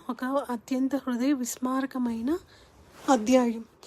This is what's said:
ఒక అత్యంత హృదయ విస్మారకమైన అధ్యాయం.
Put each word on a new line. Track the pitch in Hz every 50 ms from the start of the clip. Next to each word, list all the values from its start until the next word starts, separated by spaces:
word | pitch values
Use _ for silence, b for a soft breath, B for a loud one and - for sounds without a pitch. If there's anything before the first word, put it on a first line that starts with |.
| - -
ఒక | 240 - 254
అత్యంత | 262 277 285 247 - 247 233 - - 269 254 269 262 285
హృదయ | 262 - 262 247 226 254 285
విస్మారకమైన | 294 254 247 233 - - 254 254 262 269 269 262 - 254 247 233 226 226 226 269 330 381 - b b b b b b b - - - - - -
అధ్యాయం. | 269 226 214 220 254 254 247 233 220 226 226 - _ _ B